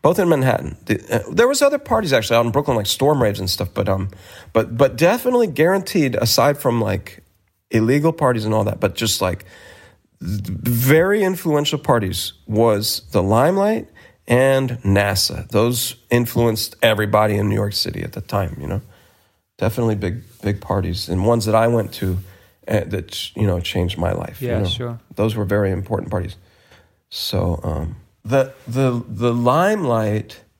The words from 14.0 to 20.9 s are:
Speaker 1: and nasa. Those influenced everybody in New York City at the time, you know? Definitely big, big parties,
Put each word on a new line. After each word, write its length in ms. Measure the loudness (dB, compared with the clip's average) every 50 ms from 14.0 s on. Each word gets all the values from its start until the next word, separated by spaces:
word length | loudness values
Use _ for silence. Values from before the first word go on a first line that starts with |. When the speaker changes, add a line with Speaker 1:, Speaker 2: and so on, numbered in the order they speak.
| -20 -20 _ _ _
Speaker 1:
and 440 | 2 2 4 4 4 4 2 0 -2 -4 -4 0
nasa. 640 | 2 2 2 2 2 0 -2 -2 -2 -4 -8 -10 -2
Those 460 | 0 2 2 2 0 -2 -4 -6 -8 _ _ _
influenced 680 | 0 0 0 0 0 2 2 2 0 -2 -4 -8 -4 _
everybody 540 | 2 2 2 2 0 2 2 2 2 2 2
in 120 | 0 0
New 80 | 0 0
York 180 | 0 -2 -2 -4
City 280 | -4 -4 -4 -6 -8
at 120 | -10 -10 -10
the 80 | -12
time, 360 | -10 -4 -4 -2 -2 -4 -6 -8
you 80 | -6
know? 140 | -6 -6 -6 -6 -10 -20 _ _ _ _ _ _ _ _ _ _ _ _
Definitely 380 | -4 -4 -2 0 0 0 0 0
big, 280 | -2 -4 -6 -6 -6 -12 -18 -20 _
big 200 | -4 -4 -4 -4
parties, 480 | -4 -4 -2 -2 -2 -2